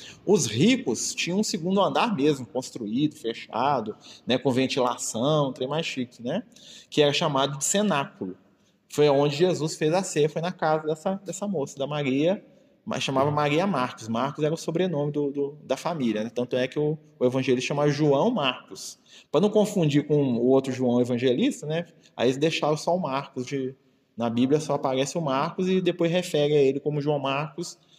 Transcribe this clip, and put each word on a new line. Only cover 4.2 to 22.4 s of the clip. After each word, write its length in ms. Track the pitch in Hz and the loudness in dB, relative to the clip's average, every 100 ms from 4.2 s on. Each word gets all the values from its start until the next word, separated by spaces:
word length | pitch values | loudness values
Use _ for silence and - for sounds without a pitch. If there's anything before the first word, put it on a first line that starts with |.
| - | -2
né? 120 | 127 | 0
Com 120 | 139 | 2
ventilação, 1000 | 123 131 139 123 117 - 110 135 156 139 | 0 0 0 0 -2 -6 -2 0 2 0
trem 160 | - 131 | -4 -4
mais 180 | 151 165 | -4 -4
chique, 380 | 135 120 - | -6 -8 -10
né? 200 | 117 185 - - - - - | -6 -6 -8 -18 -20 -20 -2
Que 120 | - | 2
era 100 | 143 | 2
chamado 460 | 139 165 135 143 143 | 2 0 2 0 -2
de 80 | - | -2
cenáculo. 720 | 202 208 143 139 - 95 - _ _ _ _ _ | 0 2 0 -2 -8 -10 -10 _ _ _ _ _
Foi 220 | - 147 | 2 4
onde 260 | 139 147 139 | 4 2 2
Jesus 400 | 185 139 156 - | 2 2 -4 -2
fez 160 | 156 | 0
a 120 | 180 | 0
ceia, 260 | 185 156 151 | 0 0 0
foi 120 | 160 | 0
na 100 | 170 | -6
casa 340 | 185 160 156 156 | -2 0 0 -2
dessa, 300 | 156 190 196 | -4 -4 -4
dessa 320 | - - 208 | -8 -8 -4
moça, 300 | 170 135 131 | -4 -4 -6
da 100 | 135 | -6
Maria, 580 | 151 139 135 165 202 - - _ _ - | -2 0 2 2 0 -6 -20 _ _ -8
mas 160 | 135 | -4
chamava 300 | 143 135 143 | -2 0 2
Maria 340 | 147 147 151 202 | 2 0 0 0
Marcos. 420 | 143 123 - 110 | -2 -4 -6 -6
Marcos 360 | 117 135 151 | -4 -4 -2
era 100 | 151 | -2
o 40 | 160 | -2
sobrenome 540 | - 165 185 147 147 | -4 -2 -2 -2 -2
do, 200 | 147 143 | -2 -4
do, 260 | 143 139 151 | -4 -6 -6
da 120 | - 135 | -6 -4
família, 480 | 160 165 120 107 | -4 -2 -2 -2
né? 80 | 113 | -4
Tanto 220 | 123 123 127 | -6 -4 -2
é 120 | 131 | -2
que 100 | 151 | -2
o, 200 | 151 156 - - | -2 -4 -10 -2
o 60 | 127 | 0
evangelista 420 | 131 131 127 - | 2 2 0 0
chama 220 | 143 147 | 0 2
João 400 | 143 151 139 208 | 2 4 4 2
Marcos. 720 | 233 135 123 - - - - _ - _ | 2 -2 -4 -10 -16 -16 -18 _ -20 _
Pra 100 | 147 | 2
não 80 | 202 | 4
confundir 560 | 214 202 196 156 147 143 | 4 4 2 4 4 4
com 100 | 147 | 2
o 300 | 135 117 123 | 2 2 4
outro 260 | 135 135 | 4 4
João 300 | 127 127 120 | 0 2 2
evangelista, 640 | 120 120 131 120 262 - 151 | 2 2 2 2 0 -2 -4
né? 220 | 165 170 _ _ - | -4 -6 _ _ 0
Aí 120 | 120 | 0
eles 100 | |
deixaram 400 | 135 | 2